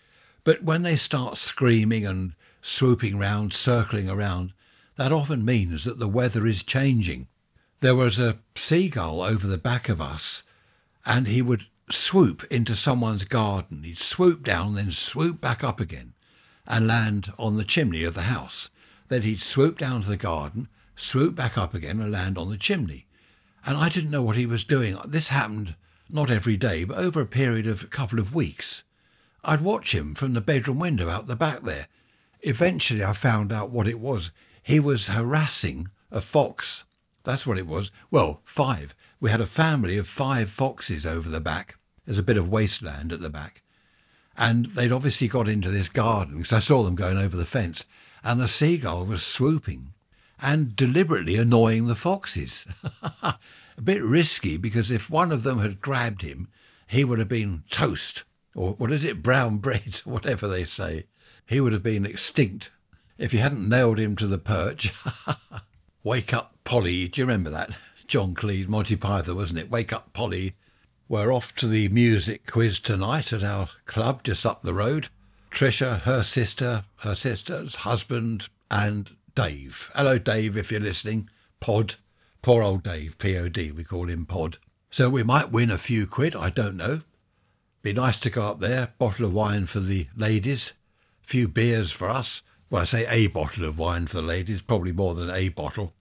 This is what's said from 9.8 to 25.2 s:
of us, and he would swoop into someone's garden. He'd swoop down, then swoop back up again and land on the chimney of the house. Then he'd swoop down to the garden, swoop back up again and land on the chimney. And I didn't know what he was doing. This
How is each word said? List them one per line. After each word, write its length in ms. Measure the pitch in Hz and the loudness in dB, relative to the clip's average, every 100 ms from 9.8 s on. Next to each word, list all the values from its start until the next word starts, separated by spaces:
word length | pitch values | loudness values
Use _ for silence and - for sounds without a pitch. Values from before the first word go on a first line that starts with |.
| - | 0
of 120 | 90 | -2
us, 440 | 73 76 - - - _ _ _ _ _ | -4 -6 -6 -8 -12 _ _ _ _ _
and 240 | - 117 127 | 0 0 2
he 120 | 113 | 2
would 260 | 123 117 - _ - | 2 0 -2 _ -6
swoop 540 | - - 185 135 78 - | -2 2 6 6 4 -2
into 240 | 131 113 | 0 0
someone's 500 | 104 - 123 113 104 | 0 0 2 0 -2
garden. 600 | 98 120 107 95 85 73 | 0 0 2 0 -4 -10
He'd 140 | 80 82 | -12 -6
swoop 440 | - - 180 160 | -4 4 4 4
down, 320 | 127 87 98 | 2 0 0
then 160 | 104 101 | 0 -2
swoop 500 | 85 - - 165 160 | -4 -4 -2 -2 0
back 220 | 135 120 | -2 0
up 180 | 127 110 | -2 -2
again 340 | 87 73 60 - _ _ _ _ - | -4 -8 -14 -20 _ _ _ _ -4
and 200 | 113 110 | 2 4
land 460 | 117 110 104 95 - | 4 2 0 -4 -4
on 180 | 113 107 | -2 0
the 80 | |
chimney 380 | 104 - 139 80 | 0 0 2 0
of 120 | 85 | -2
the 80 | 82 | -2
house. 480 | 87 82 67 - - - _ _ - | -2 -2 -4 -8 -8 -12 _ _ -4
Then 140 | 127 | -2
he'd 180 | 110 107 | 0 -2
swoop 380 | - - 147 165 | 0 4 2 2
down 240 | 135 123 | -4 -2
to 60 | 98 | -2
the 80 | 101 | -2
garden, 520 | 98 80 73 107 127 _ _ - | -2 -4 -4 -8 -10 _ _ -10
swoop 400 | - 131 160 175 | -2 2 2 0
back 200 | 123 - | -2 -2
up 180 | 90 | -4
again 260 | 95 73 98 | -4 -6 -4
and 100 | 107 | -2
land 260 | 104 92 92 | -2 -2 -4
on 140 | 85 | -4
the 60 | 104 | -4
chimney. 500 | - 196 101 69 - _ _ _ _ _ | -2 -2 -2 -6 -16 _ _ _ _ _
And 120 | - 143 | -4 0
I 120 | 165 | 0
didn't 220 | 175 156 | 0 -2
know 120 | 147 | 0
what 140 | 120 107 | 0 0
he 100 | 123 | 0
was 180 | 117 | -2
doing. 320 | - 139 113 92 | 2 2 2 -2
This 240 | 120 151 | -4 -4